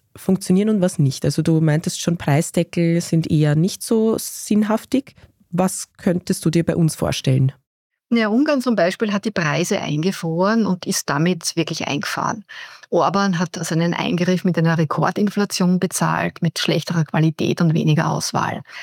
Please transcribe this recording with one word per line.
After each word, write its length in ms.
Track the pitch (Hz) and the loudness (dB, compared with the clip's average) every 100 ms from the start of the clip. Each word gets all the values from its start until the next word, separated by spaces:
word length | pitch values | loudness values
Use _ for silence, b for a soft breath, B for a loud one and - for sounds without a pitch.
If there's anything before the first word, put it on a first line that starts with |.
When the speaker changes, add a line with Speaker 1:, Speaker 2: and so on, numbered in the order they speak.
| _ - | _ -8
Speaker 1:
funktionieren 540 | - 190 - 185 220 | -2 0 2 2 2
und 120 | 214 | 2
was 160 | 180 - | 0 2
nicht? 260 | 139 - | 0 0
Also 200 | - 151 | -2 0
du 180 | 156 160 | 2 2
meintest 400 | 160 151 175 - | 4 2 -2 -4
schon, 160 | - 170 | -4 -2
Preisdeckel 840 | - 143 - - 170 - 170 170 | 2 2 2 -2 -2 0 2 0
sind 300 | 165 165 156 | 0 0 2
eher 240 | 160 151 | 2 4
nicht 300 | 151 185 - | 2 0 -2
so 340 | - 226 220 - | -2 0 2 0
sinnhaftig. 960 | - - - 208 208 220 - 262 - b b _ _ | -6 -12 -2 0 2 -2 0 -4 -4 b b _ _
Was 380 | 170 185 - - - | -2 -2 -2 -10 -4
könntest 460 | - 175 - 190 | -2 0 -2 -2
du 60 | 165 | 0
dir 160 | 170 165 | 0 2
bei 100 | - | 2
uns 200 | 160 - | 0 0
vorstellen? 560 | 165 - - 131 131 - _ _ _ _ _ | -2 -2 0 2 2 -2 _ _ _ _ _
Speaker 2:
Ja, 160 | 233 214 | 0 2
Ungarn 340 | 226 311 285 | 2 2 2
zum 140 | 247 208 | 0 2
Beispiel 360 | 170 - 214 | 2 0 -2
hat 140 | 202 220 | -2 -2
die 60 | |
Preise 500 | 196 156 147 175 - | -2 0 0 0 -2
eingefroren 840 | - 151 175 185 165 165 190 226 196 | -2 -2 -2 -2 -4 0 2 2 0
und 180 | 180 - | -2 -2
ist 240 | - - | -4 -2
damit 460 | 143 170 170 - - | 0 0 0 -4 -4
wirklich 320 | 156 160 - | -4 -4 -4
eingefahren. 580 | 143 - - 147 220 - B B B B | -4 -4 -4 -4 -6 -10 B B B B
Orban 480 | 175 143 196 196 170 | 0 2 2 0 0
hat 160 | 175 - | -2 -4
seinen 400 | 160 160 170 - | -4 0 0 -2
Eingriff 480 | - 170 175 180 | -2 0 0 0
mit 160 | 190 165 | 0 2
einer 180 | 165 165 | 2 2
Rekordinflation 1000 | 151 - 151 - 202 208 202 - 180 180 | 0 0 -2 0 0 0 -2 0 2 2
bezahlt, 640 | 180 - 160 165 175 - | 0 -2 -2 -2 -4 -4
mit 160 | 170 - | -4 -2
schlechterer 440 | - 160 - 175 | -2 -2 -2 -2
Qualität 580 | 151 165 160 156 - - | -2 0 0 0 -2 0
und 120 | 170 | 2
weniger 380 | 156 151 147 - | 2 2 2 0
Auswahl. 500 | - - - - - B B | -2 -4 -4 -4 -6 B B